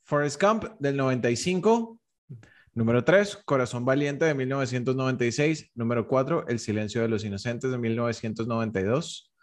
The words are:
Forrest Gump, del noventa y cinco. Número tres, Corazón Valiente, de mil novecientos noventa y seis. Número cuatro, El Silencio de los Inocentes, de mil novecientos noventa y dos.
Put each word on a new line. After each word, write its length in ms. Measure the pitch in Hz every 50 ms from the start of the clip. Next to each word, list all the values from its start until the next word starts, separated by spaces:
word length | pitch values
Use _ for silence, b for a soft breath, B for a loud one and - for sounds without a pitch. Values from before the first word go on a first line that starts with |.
| _
Forrest 360 | - 151 147 147 143 139 -
Gump, 240 | 190 202 220 214 - - - -
del 180 | 139 143 139 139
noventa 320 | 135 131 131 123 110 120
y 80 | 120 117
cinco. 600 | - 180 185 185 170 214 226 233 226 226 - - _ _ _ _ _ _ 135 b b b b b b b _
Número 320 | 117 113 113 120 123 -
tres, 320 | - 175 202 208 202 - -
Corazón 480 | - - 147 131 127 120 - 120 120
Valiente, 400 | 131 131 143 147 143 143 135 165
de 80 | 160 147
mil 160 | 131 131 131
novecientos 480 | 139 139 135 117 120 127 120 131 127 131
noventa 260 | 131 131 127 - 123
y 80 | 117
seis. 400 | 113 - 147 156 160 151 - - _
Número 320 | 117 117 113 120 120 104 -
cuatro, 360 | 135 131 135 143 170 160 - -
El 120 | 120 113
Silencio 420 | - - 104 107 107 104 - 117
de 60 | 113 113
los 160 | 113 104 104
Inocentes, 480 | 104 98 98 - 123 117 120 - 131
de 60 | 127 120
mil 180 | 117 113 113
novecientos 500 | 120 117 117 113 - - 110 107 - 113
noventa 360 | 123 117 113 113 110 107 95
y 20 | 92
dos. 500 | 101 123 151 165 - - - - _ _ b